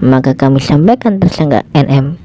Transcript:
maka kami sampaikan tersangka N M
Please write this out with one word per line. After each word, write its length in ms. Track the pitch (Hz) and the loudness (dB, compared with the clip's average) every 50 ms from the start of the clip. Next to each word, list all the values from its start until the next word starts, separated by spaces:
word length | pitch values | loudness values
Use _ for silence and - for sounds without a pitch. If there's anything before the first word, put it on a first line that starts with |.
| - | 0
maka 320 | 127 131 131 131 131 131 | 0 2 2 0 -2 -2
kami 240 | - 139 135 135 135 | 0 0 0 0 0
sampaikan 560 | 135 - 151 147 160 208 240 254 - 226 202 | 0 0 0 2 2 2 0 0 -2 -2 -2
tersangka 480 | 190 180 175 - - 160 147 131 107 - - - | 0 0 -2 0 -2 -2 -2 -2 -2 -4 -2 -2
N 160 | 151 139 - | -2 0 0
M 180 | 139 139 131 143 165 175 - | 0 0 -2 -2 -6 -10 -14